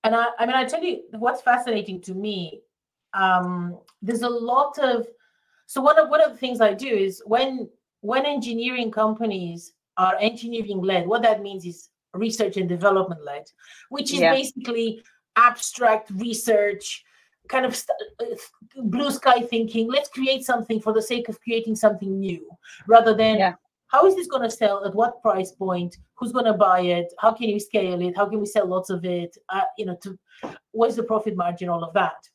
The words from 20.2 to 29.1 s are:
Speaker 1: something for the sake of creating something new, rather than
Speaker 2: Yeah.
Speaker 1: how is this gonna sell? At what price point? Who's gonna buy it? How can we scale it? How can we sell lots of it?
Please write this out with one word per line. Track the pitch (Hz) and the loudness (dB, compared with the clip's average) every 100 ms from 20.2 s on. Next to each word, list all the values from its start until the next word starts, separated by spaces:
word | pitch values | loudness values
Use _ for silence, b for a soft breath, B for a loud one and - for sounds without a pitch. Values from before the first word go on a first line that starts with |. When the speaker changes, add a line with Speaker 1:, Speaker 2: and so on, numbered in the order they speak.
| 262 269 262 | 0 0 0
Speaker 1:
something | 240 220 220 | -2 -2 -4
for | 220 | 0
the | 220 | -2
sake | 220 240 233 | 0 -4 -6
of | 214 | -10
creating | - 226 226 214 | -4 -4 -2 2
something | 214 190 190 196 | 2 2 -6 -4
new, | 196 165 - - B B - | -4 -6 -10 -20 B B 8
rather | 226 226 | 8 8
than | 208 220 214 | 4 4 4
Speaker 2:
Yeah. | 185 175 _ _ _ | 2 0 _ _ _
Speaker 1:
how | 269 381 | 6 6
is | 381 | 4
this | 349 | -2
gonna | 269 233 | -4 -4
sell? | - 214 202 196 | 0 0 0 -4
At | 185 | 0
what | 233 240 | -2 0
price | 220 190 190 | -2 0 -4
point? | - 190 180 175 - - - | -6 -4 -4 -6 -10 -20 -12
Who's | 233 | -6
gonna | 240 226 | -2 0
buy | 196 202 180 | 2 4 4
it? | 180 175 175 - | 2 -2 -4 0
How | 226 | 0
can | 220 233 | 2 -2
we | 208 | -4
scale | - 214 190 175 | -2 -2 -2 -2
it? | 180 180 | -4 -2
How | 202 | -2
can | 214 | -2
we | 208 | -2
sell | 214 190 | -2 0
lots | 185 185 | -2 -4
of | 180 | -6
it? | 180 | -4